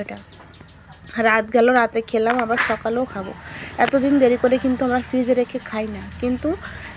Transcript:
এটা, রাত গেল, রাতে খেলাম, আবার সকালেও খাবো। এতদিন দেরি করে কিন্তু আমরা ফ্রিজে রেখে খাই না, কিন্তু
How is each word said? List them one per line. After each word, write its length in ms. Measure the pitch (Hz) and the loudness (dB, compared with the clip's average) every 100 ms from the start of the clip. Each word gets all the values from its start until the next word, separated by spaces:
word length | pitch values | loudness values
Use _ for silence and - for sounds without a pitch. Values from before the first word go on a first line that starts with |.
এটা, 140 | 208 202 - - - - - - - - - 233 226 | -6 -12 -16 -20 -20 -20 -20 -20 -20 -20 -12 0 2
রাত 180 | 220 220 | 2 2
গেল, 120 | 233 233 254 | 4 4 4
রাতে 220 | 226 226 226 | 2 0 -2
খেলাম, 260 | 226 220 254 | -2 0 0
আবার 140 | 220 240 - | 0 0 0
সকালেও 360 | 220 226 233 | -2 -2 -2
খাবো। 280 | 254 202 190 - - - - - | -2 -6 -10 -12 -14 -14 -12 0
এতদিন 300 | 226 277 269 285 | 2 2 4 4
দেরি 140 | 254 240 | 6 4
করে 140 | 247 254 | 4 2
কিন্তু 160 | 262 247 | 2 0
আমরা 160 | 254 247 247 | 0 0 0
ফ্রিজে 260 | 254 240 | -2 2
রেখে 240 | 247 240 254 - | 2 0 -4 -8
খাই 160 | 220 220 202 | -6 -6 -8
না, 60 | 196 - | -10 -6
কিন্তু 300 | 247 254 302 381 - - - | -4 -2 -2 -4 -6 -14 -14